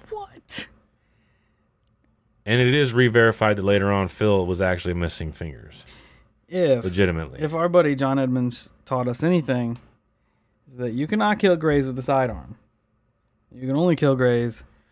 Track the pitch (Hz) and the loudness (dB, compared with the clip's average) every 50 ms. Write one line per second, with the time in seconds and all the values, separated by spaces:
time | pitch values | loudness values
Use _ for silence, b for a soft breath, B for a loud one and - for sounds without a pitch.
0 | - - 427 415 403 - - - - - - - - - _ _ _ _ _ _ | -18 -16 -14 -14 -14 -16 -20 -20 -16 -14 -12 -12 -12 -14 _ _ _ _ _ _
1 | _ _ _ _ _ _ _ _ _ _ _ _ _ _ _ _ _ _ _ _ | _ _ _ _ _ _ _ _ _ _ _ _ _ _ _ _ _ _ _ _
2 | _ _ _ _ _ _ _ _ - 101 113 123 127 123 135 147 143 127 113 123 | _ _ _ _ _ _ _ _ -4 -2 0 2 2 2 2 2 0 2 2 4
3 | 131 120 107 120 113 113 104 - 110 107 104 98 92 98 101 98 98 101 101 98 | 4 4 6 6 6 4 4 4 2 2 2 2 2 2 2 2 2 2 2 0
4 | 95 90 - - 107 107 101 95 90 87 92 85 95 92 92 87 - 92 87 85 | 0 -2 -2 -2 0 2 2 2 0 0 -2 0 0 0 -2 -2 -4 -4 -4 -2
5 | 85 80 - - 87 78 - - 90 78 67 57 - - - - - B B B | -4 -4 -4 -6 -10 -10 -10 -10 -12 -12 -14 -16 -20 -20 -20 -20 -20 B B B
6 | B B B B B B B _ _ - 170 185 175 147 131 117 107 92 87 98 | B B B B B B B _ _ -8 -2 0 2 2 2 2 0 -2 0 2
7 | 98 90 85 80 80 67 64 65 156 147 165 160 170 175 170 180 165 147 143 131 | 2 2 0 -2 -6 -8 -8 -8 -6 -6 -4 -2 -2 2 4 4 4 4 2 0
8 | 139 135 135 139 135 127 127 127 123 123 120 - - - _ _ _ - 131 123 | 0 0 0 0 0 0 0 -2 -2 -4 -4 -8 -12 -18 _ _ _ -6 -4 -4
9 | 123 123 120 - 156 170 180 170 131 131 127 123 120 117 120 120 - _ _ _ | -4 -4 -4 -2 0 0 2 2 0 0 -2 -2 -2 -4 -6 -8 -12 _ _ _
10 | _ _ _ _ _ _ _ _ _ _ _ _ _ _ 127 123 123 120 110 127 | _ _ _ _ _ _ _ _ _ _ _ _ _ _ -12 -8 -8 -6 -4 -4
11 | 147 151 214 214 208 208 208 214 208 190 175 165 156 156 147 143 135 131 127 131 | -4 -2 -2 0 0 0 0 2 2 2 2 2 2 0 2 0 0 -2 -4 -6
12 | 127 - 139 135 131 120 - 78 65 64 104 - _ _ _ _ _ _ _ _ | -4 -2 0 0 0 -2 -4 -8 -14 -18 -20 -20 _ _ _ _ _ _ _ _
13 | _ _ _ _ _ _ _ _ _ _ - 120 131 131 135 147 175 180 160 - | _ _ _ _ _ _ _ _ _ _ -16 -10 -6 -4 -2 0 2 2 2 2
14 | 151 139 135 127 127 123 120 120 120 120 110 - - - _ _ _ _ | 2 2 2 2 2 2 2 2 0 -4 -6 -10 -16 -20 _ _ _ _